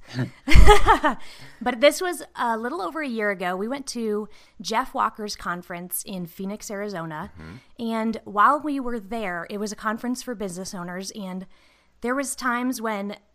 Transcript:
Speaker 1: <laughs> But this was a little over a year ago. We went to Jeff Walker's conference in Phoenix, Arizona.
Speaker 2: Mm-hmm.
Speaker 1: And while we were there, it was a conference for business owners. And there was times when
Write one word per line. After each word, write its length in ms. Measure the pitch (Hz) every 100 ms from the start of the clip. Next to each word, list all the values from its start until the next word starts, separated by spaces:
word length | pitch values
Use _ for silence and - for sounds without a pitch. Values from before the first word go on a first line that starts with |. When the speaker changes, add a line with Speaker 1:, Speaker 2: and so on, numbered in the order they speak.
| - 127
Speaker 1:
<laughs> 1000 | 123 - - 302 - 403 - 349 302 240 - - - -
But 180 | 240 240
this 200 | 285 302
was 220 | 359 320 - -
a 200 | 240 226
little 240 | 233 339
over 220 | 359 311
a 60 | 285
year 220 | 226 208
ago. 240 | 190 180 185
We 140 | 220
went 180 | 277 269
to 400 | 240 220 208 208 - - -
Jeff 340 | 175 220 262 262
Walker's 420 | 214 - 208 -
conference 640 | 190 175 175 175 180 - -
in 200 | 190 170
Phoenix, 440 | - 190 214 -
Arizona. 640 | 196 208 185 165 156 202 -
Speaker 2:
Mm-hmm. 480 | 160 131 - - 233
Speaker 1:
And 300 | 226 226 226 -
while 360 | 202 220 294
we 200 | 294 277
were 180 | 247 233
there, 480 | 190 233 196 175 170
it 80 | 208
was 140 | 214
a 40 | 208
conference 460 | 220 226 240 254
for 120 | - 214
business 400 | 202 175 185 196
owners. 360 | 175 180 190 -
And 320 | 190 185 190 - _ _ _ _
there 140 | 240 262
was 200 | 269 -
times 460 | - 240 247 254
when 360 | 220 208 202 208 _